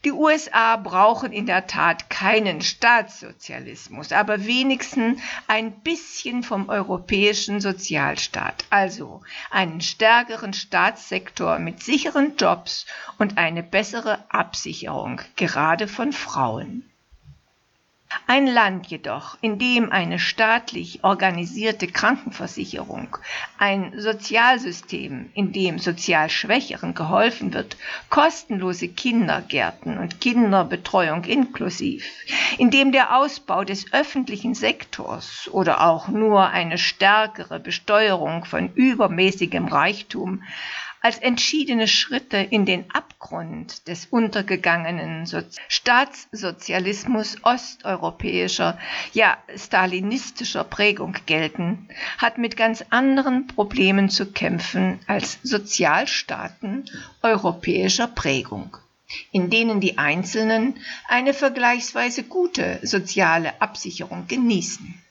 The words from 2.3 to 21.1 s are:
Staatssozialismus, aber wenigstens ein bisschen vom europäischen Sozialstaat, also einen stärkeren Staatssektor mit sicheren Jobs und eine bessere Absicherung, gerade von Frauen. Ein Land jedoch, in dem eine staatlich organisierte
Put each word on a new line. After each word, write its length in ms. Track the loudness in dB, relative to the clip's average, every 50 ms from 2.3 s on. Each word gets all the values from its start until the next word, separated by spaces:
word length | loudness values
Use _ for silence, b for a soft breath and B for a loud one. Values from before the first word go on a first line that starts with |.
| 2 4 2 0 -2 -2
Staatssozialismus, 1500 | -4 -4 -4 2 4 4 4 4 2 -2 -12 -18 -18 -20 -20 _ -16 -14 -14 -14 -14 -16 -16 -18 -18 -16 -14 -14 -8 0
aber 340 | 2 2 2 2 0 -2 0
wenigstens 760 | 0 0 2 2 0 0 -2 -4 -4 -2 0 2 2 0 -2 B B B B B -2
ein 240 | 0 0 0 -4
bisschen 720 | -8 -6 _ -4 -4 -4 -6 -14 -14 -10 -8 -6 -6 -6 -4
vom 240 | -2 -4 -4 -2 -2
europäischen 920 | -2 -2 -2 -2 -4 -6 -2 -2 2 4 4 4 4 2 -2 -2 -2 -2
Sozialstaat, 1040 | -2 -2 -4 -4 -6 -4 -2 0 0 0 -2 -4 -6 -6 -6 -6 -6 -6 -8 -8 -4 _
also 520 | 2 4 4 2 -2 -8 -14 -14 -14 -18 B B B B B B
einen 300 | 0 0 0 0 -2 -6
stärkeren 720 | -6 -6 -2 _ 6 6 6 6 4 0 -8 -10 -8 -8
Staatssektor 1040 | -8 -8 -8 _ 0 2 2 2 0 -2 -12 -8 -8 -8 -8 -8 -8 -4 0 0 0 0
mit 240 | -2 -6 -8 -10
sicheren 540 | -2 0 0 0 0 0 2 2 2 2 2
Jobs 500 | 2 2 2 2 2 -2 -10 -10 -10 B B B B B B B B
und 200 | -2 0 0 0
eine 260 | 0 0 0 -4 -8
bessere 600 | 0 0 0 0 0 -6 -6 -2 -2 -4 -4 -4 _
Absicherung, 920 | -2 -2 -2 -2 -6 -8 -8 -8 -10 -10 -8 -6 -6 -6 -6 -6 -8 -10 -12 -12 _
gerade 540 | -2 -2 -2 0 2 2 2 2 2 0 -6
von 240 | -4 -4 -2 -2
Frauen. 720 | -2 -4 -8 -6 -2 -2 0 0 -2 -4 -8 -8 -10 -12 -12 _ _ _ _ _ -20 -20 _ -20 -20 _ _ _ _ _ _ _ _ _ _ _ _ _ _ _ B B 0
Ein 200 | 2 4 4 4
Land 400 | 4 4 4 4 4 0 -4 -8
jedoch, 500 | -10 -12 -10 -6 -6 -6 -6 -8 -12 -12 -4
in 160 | -2 -2 -2 0
dem 340 | 0 2 4 2 2 2
eine 260 | 2 0 0 0 -2 -2
staatlich 880 | -2 -2 2 2 4 4 4 2 0 -4 -10 -10 -10 -10 -10 0 2
organisierte 840 | 2